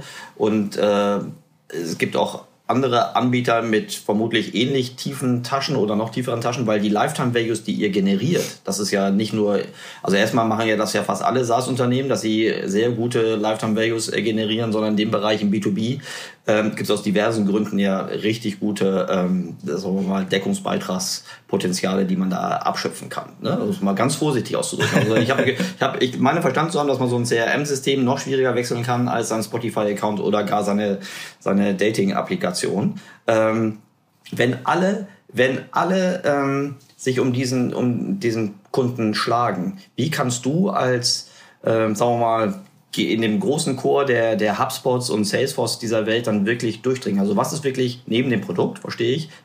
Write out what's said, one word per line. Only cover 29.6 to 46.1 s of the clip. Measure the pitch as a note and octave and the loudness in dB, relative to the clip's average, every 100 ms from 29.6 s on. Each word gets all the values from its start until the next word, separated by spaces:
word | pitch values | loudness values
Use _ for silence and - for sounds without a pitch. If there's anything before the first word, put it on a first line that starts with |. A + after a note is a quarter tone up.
| A2+ A2 G#2 G2 G#2 G2+ | -4 -2 -2 0 -2 -2
oder | F#2 G#2 | 0 0
gar | G2 G#2 | 0 0
seine, | F#3+ G3+ G#2 F#2+ - - - - | 0 0 0 -2 -6 -14 -14 -8
seine | - G3 G3+ | 0 2 2
Dating-Applikation. | F#3+ G#2+ A2 G2 - - F#2 F#2 F2+ F2 F2+ - - - - - | 2 0 2 0 0 -2 -2 -2 -2 -2 0 -2 -4 -12 -8 0
Ähm, | A2+ A2 A2 A2 G#2+ - _ _ _ - | 2 4 2 0 -4 -12 _ _ _ -8
wenn | - A#2+ B2 - | 0 0 0 0
alle, | E3 F#3 G#3 G3+ - - | 2 2 0 -6 -14 -4
wenn | A#2 B2+ - - | 2 2 2 -4
alle, | - F3 F#3+ F#3 - - | -2 0 2 2 0 0
ähm, | C#3+ C#3 C#3 C#3+ C3 - | 2 2 0 -2 -8 -18
sich | - - B2+ | -6 -2 0
um | C3 | 2
diesen, | B2 B2+ B2+ A#2+ | 0 0 0 0
um | - B2 A#2 - G2 | 0 0 0 -2 -2
diesen | A#2 A2+ G#2+ - - | 0 0 -2 -6 -4
Kunden | - B2 B2 A2 | 0 0 0 0
schlagen, | G#2 - A#2+ A#2+ F#2 F2+ - - - | 0 0 2 2 0 -4 -6 -10 -4
wie | D3+ | -2
kannst | D#3 B2+ A#2+ | 0 -2 -2
du | B2+ D#3+ G3 | 0 0 0
als, | - B2+ B2 A#2+ - - - - _ | 0 0 0 0 -2 -4 -20 -20 _
ähm, | A#2 A2+ A2 | 0 2 2
sagen | G#2 A#2+ | 2 2
wir | A#2+ | 2
mal, | A2+ A2+ G#2 F#2+ - _ _ | 2 2 0 -2 -10 _ _
ge-, | - G#2 | -2 0
in | A2 | 2
dem | A2+ G#2 | 2 2
großen | G2 D3+ - B2+ | 2 0 0 0
Chor | C#3 C#3 | 2 2
der, | C3 A#2 A2+ G#2+ | 4 2 2 2
der | G#2+ G2+ | 2 2
HubSpots | C3 - C3 B2+ B2 | -2 -2 0 0 0
und | G#2+ | 0
Salesforce | G2+ A2+ C3+ C3+ A2+ - | 0 0 0 0 -2 -2
dieser | A2+ A2+ | -2 0
Welt | G#2+ | 0